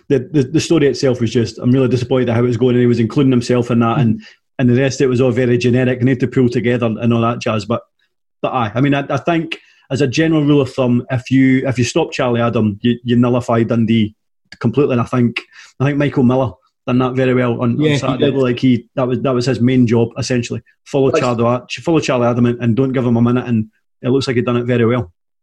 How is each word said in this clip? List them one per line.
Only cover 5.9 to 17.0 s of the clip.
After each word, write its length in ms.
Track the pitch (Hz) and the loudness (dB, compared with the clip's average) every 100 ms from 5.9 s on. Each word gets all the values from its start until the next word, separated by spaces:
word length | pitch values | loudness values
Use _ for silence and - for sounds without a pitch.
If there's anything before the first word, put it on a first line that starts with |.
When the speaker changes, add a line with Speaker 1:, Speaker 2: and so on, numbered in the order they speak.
| 127 | 0
Speaker 1:
"Need 180 | 127 127 | 0 0
to 80 | 127 | 0
pull 220 | 135 120 | 0 0
together," 440 | 123 113 120 117 110 | 0 0 0 -2 -2
and 140 | 117 | 0
all 80 | 117 | 0
that 180 | 113 120 | 0 -2
jazz. 240 | 120 110 | -4 -4
But, 160 | 101 117 - _ _ _ _ _ | -4 -6 -8 _ _ _ _ _
but 100 | - | -6
aye, 200 | 127 107 | -4 -4
I 80 | 113 | -2
mean, 100 | 139 | 0
I, 140 | 139 139 | 0 -2
I 80 | 139 | -4
think 420 | - 165 160 - _ _ - | -2 -2 -4 -10 _ _ -6
as 120 | 135 | -2
a 40 | 143 | -2
general 380 | 135 165 156 | 0 0 2
rule 160 | 143 147 | 2 2
of 100 | 131 | 0
thumb, 360 | - 123 120 120 | -2 0 0 -2
if 200 | 127 - | -6 0
you, 360 | 131 131 131 135 | 2 4 2 0
if 120 | 127 | -2
you 60 | |
stop 280 | 120 170 156 | -2 0 -2
Charlie 300 | - 127 117 | -2 -2 0
Adam, 360 | 117 113 107 101 | 0 0 -2 0
you, 160 | 120 120 | -2 -2
you 120 | 120 120 | 0 2
nullify 460 | 123 123 120 120 | 2 0 0 0
Dundee 520 | 107 127 110 113 104 - _ _ _ - | 0 0 2 2 0 -6 _ _ _ -6
completely. 320 | 123 120 143 | -2 0 0
And 80 | 123 | 0
I 60 | 117 | -2
think, 340 | 127 120 117 - - - - | 0 0 -2 -12 -20 -16 -4
I 40 | 135 | -2
think 100 | 143 | 0
Michael 280 | 143 147 | -2 2
Miller 280 | 123 131 127 - _ _ - | 2 2 -2 -6 _ _ -4
done 120 | |
that 140 | 123 | -2